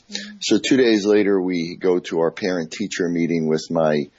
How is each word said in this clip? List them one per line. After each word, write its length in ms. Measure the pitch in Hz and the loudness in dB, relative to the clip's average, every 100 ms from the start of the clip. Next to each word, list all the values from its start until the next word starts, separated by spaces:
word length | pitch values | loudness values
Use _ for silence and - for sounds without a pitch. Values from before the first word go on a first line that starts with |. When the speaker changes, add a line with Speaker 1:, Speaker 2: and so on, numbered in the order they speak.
| - | -10
Speaker 1:
Mm-hmm. 280 | - - - | -14 -14 -10
Speaker 2:
So 160 | - 104 | 0 0
two 200 | - 131 | 2 2
days 280 | 123 110 101 | 4 4 4
later, 340 | 104 101 98 | 4 4 2
we 360 | 92 90 82 90 | 0 -2 -4 -2
go 200 | 92 90 | 0 0
to 200 | - 85 | -2 -2
our 100 | 82 | -2
parent-teacher 760 | - 98 90 80 - 101 - 87 | -2 -4 -4 -6 -8 -8 -4 -2
meeting 380 | 85 82 85 78 | -2 0 0 0
with 180 | 78 - | -2 -2
my 400 | 82 80 76 71 | 0 0 0 -4